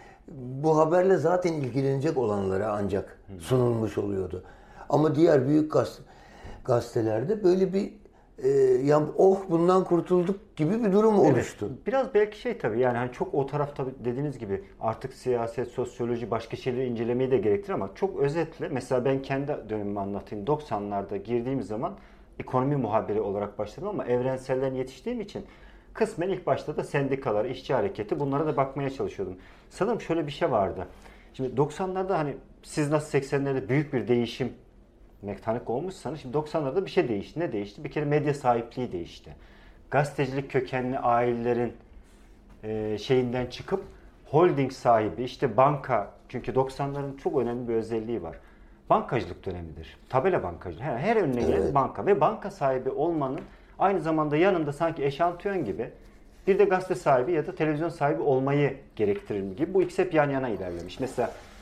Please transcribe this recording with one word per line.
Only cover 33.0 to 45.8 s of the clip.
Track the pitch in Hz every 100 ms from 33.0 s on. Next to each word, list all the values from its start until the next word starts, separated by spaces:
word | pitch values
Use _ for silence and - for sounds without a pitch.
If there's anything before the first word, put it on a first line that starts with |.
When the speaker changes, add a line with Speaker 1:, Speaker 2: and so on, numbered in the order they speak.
| -
Speaker 2:
seksenlerde | 143 135 143 139 135 98
büyük | 139 147
bir | 127 104
değişim, | 120 117 - 123 - - - - - - - 98 101
tanık | - 117 120
olmuşsanız | 120 185 185 - 156
şimdi | 131
doksanlarda | 139 151 165 139 165 175
bir |
şey | - 143
değişti. | 104 - 147
Ne | 170
değişti? | 107 101 -
Bir | 147
kere | 156 147
medya | 147 143
sahipliği | 139 123 120 117 - 120
değişti. | 92 82 - - - - - - - -
Gazetecilik | 131 147 - 131 135 139
kökenli | 135 123 127 123 131
ailelerin, | 123 120 123 120 117 120 120 113 - - - - - - - -
e, | 110 110 107 104
şeyinden | - 131 123 127 123
çıkıp | - - 190 - - - - -
holding | 156 180 143 131
sahibi, | - 127 113 107 -
işte | 123 - 135 104
banka, | 135 147